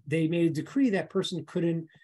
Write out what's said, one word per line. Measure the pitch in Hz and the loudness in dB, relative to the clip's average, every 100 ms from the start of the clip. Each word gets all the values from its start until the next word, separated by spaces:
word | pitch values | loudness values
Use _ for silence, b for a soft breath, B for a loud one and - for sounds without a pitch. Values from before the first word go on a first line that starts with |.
| - | -2
they | 160 160 | 0 2
made | 170 165 | 2 2
a | |
decree | 147 147 277 262 | 0 -2 2 2
that | 190 156 | 2 0
person | 190 185 175 | -2 -2 -6
couldn't, | - 180 170 165 165 b | -6 -2 0 -2 -6 b